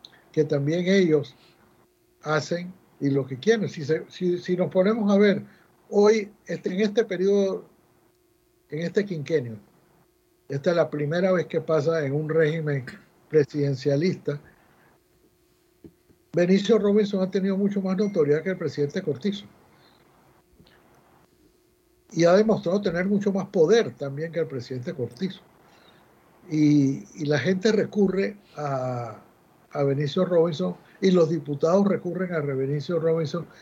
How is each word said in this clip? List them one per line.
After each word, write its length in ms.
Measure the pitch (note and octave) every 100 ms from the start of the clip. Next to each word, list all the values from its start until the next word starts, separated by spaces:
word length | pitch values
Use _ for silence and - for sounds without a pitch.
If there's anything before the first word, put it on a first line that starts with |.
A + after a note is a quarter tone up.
| - _ _
que 120 | -
también 420 | D3 D3 C#3 E3+ F#3
ellos 480 | G3 F3+ D3+ - - _ _ _ _ _ _ _ _
hacen 520 | D3+ D#3 - F3 F3+ - _ -
y 100 | C#3+
lo 160 | C#3 C3
que 120 | B2+
quieren. 300 | G3 A3+ F3
Si 160 | -
se, 200 | C#3 E3 -
si, 280 | - F3+ F3
si 180 | - F3
nos 140 | D#3
ponemos 400 | F#3 F#3 A3+ G3+
a 80 | G3
ver, 240 | G#3 G3 - _ _ _ -
hoy, 440 | G3+ G#3 A3 G3+ - -
este, 280 | E3+ G3+
en 60 | F#3
este 240 | G#3+ G#3
periodo, 600 | A3+ F3+ F#3+ G3+ G3 F3+ - _ _ _ _ _ _ _ _ _ _
en 120 | D3
este 240 | E3 G#3
quinquenio, 520 | G3+ E3 C3+ D#3+ A#2+ G#2+ - _ _ _ _ _ _ _ -
esta 220 | C#3 F#3
es 60 | E3+
la 140 | D#3
primera 420 | D3 D3 E3+ F#3
vez 140 | F#3 D#3
que 140 | E3
pasa 440 | D#3+ D#3+ D3 E3
en 80 | C#3
un 160 | C#3+ D#3
régimen 560 | D#3+ D3+ E3 D3+ C#3+ B2+ - _ _ _
presidencialista, 1120 | D#3 C#3 D3+ C#3+ C3+ D3 C#3 F3+ D3 - D3 - _ _ _ _ _ _ _ _ _ _ _ _ _ - _ _ _ _
Benicio 440 | E3 F3 F#3+ G3 A3
Robinson 440 | G3+ G#3 G3+ F#3+
ha 80 | F#3
tenido 260 | G3 F#3+ F#3+
mucho 240 | G3+ G3+
más 160 | F#3 F#3
notoriedad 460 | G#3 F3+ C#3+ D3+
que 80 | F3+
el 80 | F#3
presidente 440 | D#3+ - C#3+ F#3
Cortizo. 440 | F#3 B2+ G#3 G3+ - _ _ _ _ _ _ _ _ _ _ _ _ _ _ _ _ _ _ _ _ _ _ _ _ _ _
Y 120 | E3+
ha 100 | E3+
demostrado 460 | F#3+ A3 G3+ F3 G3
tener 260 | G3+ E3+ F#3
mucho 260 | G3+ G3+
más 160 | F#3+ D#3+
poder 480 | G3 D#3+ A3+ F3 A#2+
también 340 | C#3 C#3 E3
que 100 | E3
el 60 | D#3
presidente 480 | C3+ A#2+ B2+ B2
Cortizo. 460 | D#3 A#2 - F#3 - _ _ _ _ _ _ _ _ _ _ -
Y, 560 | D#3 D3+ D3 C3+ C3+ - -
y 40 |
la 140 | D3 D3
gente 340 | B2+ F#3 A3
recurre 640 | G#3 - G#3 F#3+ F#3 G3+ G3+ _ -
a, 640 | D3 C3+ B2+ B2 A#2 G#2 - _ _ _ _
a 100 | D3
Benicio 420 | C#3 C#3 D3 F#3+
Robinson, 520 | F3 F3 E3+ D3+ F3+ F3 - _
y 100 | F#3+
los 180 | F3+ D#3
diputados 580 | E3 C#3+ C#3+ D#3+ F#3+ G3
recurren 440 | D#3+ F3+ F3 F3+
a 60 | E3+
Benicio 640 | C#3+ C3 C3+ D3 C#3+ E3+
Robinson, 460 | D#3+ E3 D3+ E3+ - -